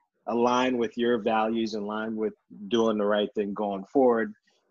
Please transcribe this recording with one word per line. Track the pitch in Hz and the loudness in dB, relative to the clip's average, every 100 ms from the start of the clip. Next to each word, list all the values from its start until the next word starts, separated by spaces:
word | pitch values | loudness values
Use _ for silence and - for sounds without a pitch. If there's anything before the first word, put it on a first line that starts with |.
| _ _ - | _ _ -4
align | 117 120 123 127 127 | 0 2 2 2 0
with | 113 - | -2 0
your | 120 120 | 0 0
values, | 110 110 110 113 110 | 0 0 0 0 -2
align | 107 101 107 110 110 | -4 -6 -6 -6 -4
with | 107 - _ - 98 | -4 -6 _ -18 -2
doing | 117 113 107 | 0 2 2
the | 101 | 2
right | 104 101 - | 2 0 -2
thing | 101 | -4
going | 98 104 98 | -4 -4 -4
forward | 98 143 127 117 107 - _ _ _ | -2 2 4 4 0 -6 _ _ _